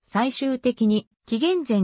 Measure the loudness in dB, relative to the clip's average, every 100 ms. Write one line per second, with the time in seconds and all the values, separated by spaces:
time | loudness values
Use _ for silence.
0 | -6 -2 -2 -2 -4 -2 -2 0 2 0
1 | -4 _ -6 -2 0 0 0 0